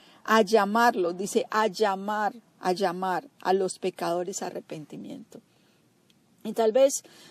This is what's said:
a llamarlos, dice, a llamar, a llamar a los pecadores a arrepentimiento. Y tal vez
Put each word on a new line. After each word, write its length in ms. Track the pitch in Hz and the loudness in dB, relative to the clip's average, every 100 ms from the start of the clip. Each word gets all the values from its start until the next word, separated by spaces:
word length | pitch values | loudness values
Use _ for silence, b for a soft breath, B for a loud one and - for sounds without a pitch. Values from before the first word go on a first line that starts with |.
| b b | b b
a 180 | - 220 | 2 4
llamarlos, 760 | 196 220 196 226 240 226 175 180 | 4 4 4 4 4 2 -2 -4
dice, 300 | 202 226 - | -4 -2 0
a 180 | 214 214 | 0 0
llamar, 640 | 180 208 190 202 214 202 233 - _ | 0 -2 -2 -4 -4 -4 -6 -14 _
a 120 | 180 | -4
llamar 560 | 180 180 180 185 175 - _ | 0 -2 -2 -4 -4 -6 _
a 120 | 180 | 0
los 260 | 190 185 - | 0 0 -4
pecadores 640 | 190 - 170 175 180 196 | -8 -4 -4 -2 -4 -8
a 60 | 180 | -10
arrepentimiento. 920 | - - 160 147 190 - - - - - b b b b _ _ _ _ _ | -10 -12 -14 -12 -14 -14 -16 -18 -20 -20 b b b b _ _ _ _ _
Y 100 | 220 | -6
tal 180 | 220 220 | 0 2
vez 320 | 247 277 - B B B | 6 4 4 B B B